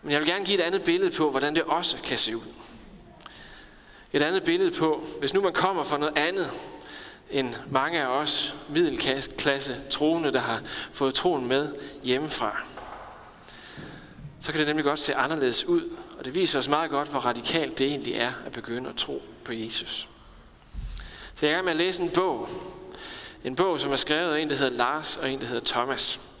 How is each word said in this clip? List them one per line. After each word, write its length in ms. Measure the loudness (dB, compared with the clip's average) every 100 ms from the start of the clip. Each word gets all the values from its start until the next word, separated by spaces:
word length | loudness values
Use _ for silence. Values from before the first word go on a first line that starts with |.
Men 100 | 2
jeg 80 | 2
vil 80 | 4
gerne 160 | 2
give 140 | 2 2
et 60 |
andet 180 | 4 2
billede 280 | 2 4 2
på, 200 | 4 2
hvordan 240 | 4 2
det 80 | 2
også 340 | 2 0 0 -2
kan 140 | 0 0
se 180 | 2 -2
ud. 160 | -8 -16 -18 -18 -18 -20 -20 -20 -20 -18 -18 -20 -20 -20 -20 -20 -2
Et 100 | 2
andet 200 | 4 2
billede 280 | 2 4 2
på, 340 | 2 2 0 -4 -4
hvis 160 | 0
nu 80 | 2
man 100 | 2
kommer 300 | 2 2 2
fra 160 | 0 0
noget 200 | 2 2
andet 320 | 2 0 -2 -4 -12 -14 -14 -14 -14 -18 -2
end 240 | 0 0 -4 0
mange 320 | 2 2 0
af 40 | 2
os 480 | 0 2 0 0 -6 -2
middelklasse 1120 | 2 2 2 0 2 -2 0 2 2 0 -4 -4
troende, 420 | 2 2 4 2
der 80 | 2
har 220 | 0 -2 -4 -8 -8
fået 220 | 0 2
troen 320 | 4 2 2 2
med 280 | 2 2 -6 -12 -6
hjemmefra, 600 | 0 0 0 -2 -2 -2 -8 -12 -14 -14 -14 -16 -20 -20 -18 -16 -14 -14 -14 -16 -18 -16 -16 -8
så 120 | -4
kan 60 | 2
det 80 | 4
nemlig 180 | 4
godt 140 | 4 2
se 160 | 2
anderledes 500 | 2 2 4 4 4
ud. 320 | 4 2 2 -10 -14 -10
Og 60 |
det 100 | -4
viser 240 | 2 2 2
os 100 | 2
meget 220 | 2 2
godt, 180 | -2 0
hvor 120 | 0
radikalt 580 | 0 0 0 0 0 2
det 80 | 0
egentlig 280 | 0 -2
er 180 | 0 0 -2 -10
at 60 |
begynde 380 | -10 -6 -6 -6
at 60 | -4
tro 260 | -4 -4 -8 -16
på 80 | -8
Jesus. 560 | -6 -4 -4 -4 -8 -10 -16 -20 -20 -20 -20 -12 -8 -6 -8 -12 -14 -16
Så 120 | 0 2
jeg 20 |
er 40 |
i 20 |
gang 100 | 2
med 80 | 0
at 40 | 2
læse 260 | 2 2
en 80 | 2
bog. 380 | 2 2 0 -4 -8 -10 -14 -14 -14 -12 -12 -14 -10
En 120 | -6 0
bog, 240 | 2 2
som 120 | 2
er 40 | 2
skrevet 380 | 2 2 2
af 60 | 0
en, 100 | 0
der 60 | 2
hedder 200 | 2 4
Lars, 400 | 2 2 0 0
og 140 | -2
en, 100 | -2
der 60 | -2
hedder 180 | 0
Thomas. 560 | 0 2 0 2 0 0 -8 -20